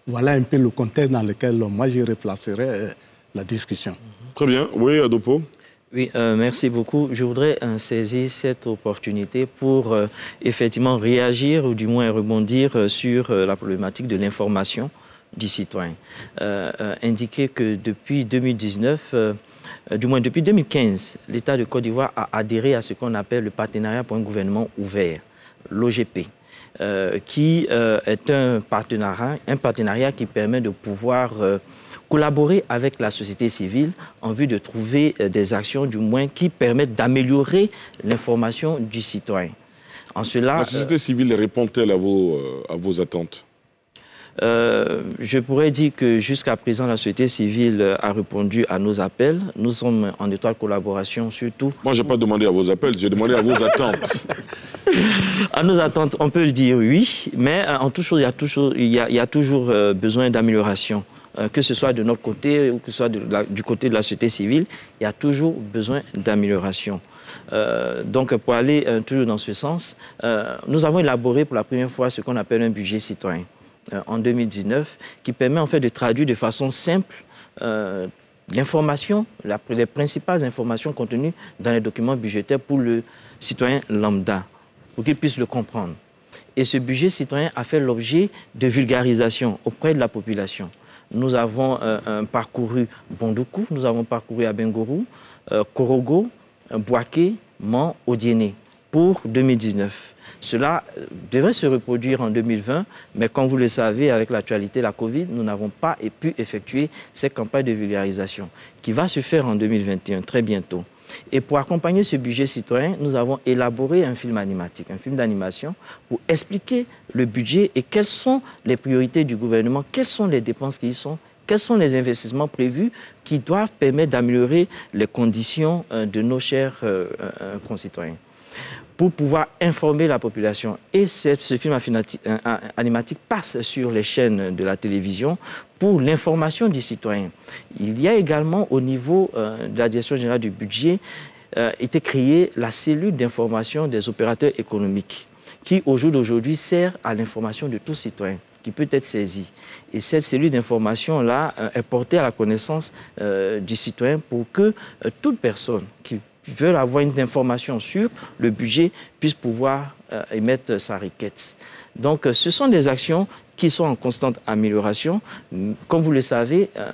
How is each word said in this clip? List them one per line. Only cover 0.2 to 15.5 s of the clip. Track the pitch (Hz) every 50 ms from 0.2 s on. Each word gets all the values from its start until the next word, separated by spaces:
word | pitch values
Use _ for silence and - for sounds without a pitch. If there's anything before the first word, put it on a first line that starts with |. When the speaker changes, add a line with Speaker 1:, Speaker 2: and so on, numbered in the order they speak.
| 127 127
Speaker 1:
un | 143 135
peu | 123 - - 139
le | 131 117
contexte | - - 123 110 - 151 147 131
dans | 131 117
lequel, | 107 104 101 - - 123 117 117
euh, | 113 104
moi, | 101 101 131 131
je | 123 123
replacerai, | 120 113 113 - - 104 95 98 - 113 98 101 127 131
euh, | 117 98 107 101 - - _ _ _ _ _ _ -
la | 101 95
discussion. | 87 117 110 - - - - - 104 85 - 117 113 107 - 117 127 127
Speaker 2:
Très | - 151
bien. | 135 127 131 151 - -
Oui, | - 117 135 151 156
Adopo. | 143 120 117 113 104 123 135 156 160 - - - - - _ _ _ _ -
Speaker 3:
Oui, | 123 127 123 -
euh, | 120 117 113 110
merci | 110 113 123 123 - - 127
beaucoup. | 120 117 113 - - 147 147 131
Je | 131 117
voudrais, | 127 120 120 127 143 156 139 -
euh, | - 120 110 110
saisir | - - 123 113 113 104 123 127 127 131
cette | 127 - - 135 127 - -
opportunité | 120 110 101 - 107 101 - - 104 104 104 101 95 - 127 131
pour, | 127 - - 135 135 135 135 120 113
euh, | 110 107 104 104 - - - - - -
effectivement | - 123 117 - 123 113 - - 123 131 127
réagir | 117 104 117 123 123 123 123 123 120 135 143 156 160 139
ou | 127 117
du | 107 110
moins | 110 117 120 120 113
rebondir, | 107 110 104 107 113 110 107 101 123 131 135 139 -
euh, | 120 104 101
sur, | - - - 123 120 123 120 -
euh, | 113 98 95
la | 95 98
problématique | - - 98 95 92 101 92 - - 127 120
de | 107
l'information | 92 101 101 98 - 107 104 104 95 98 - - - 123 147 - - - - - - _ _ -
du | - 107
citoyen. | 101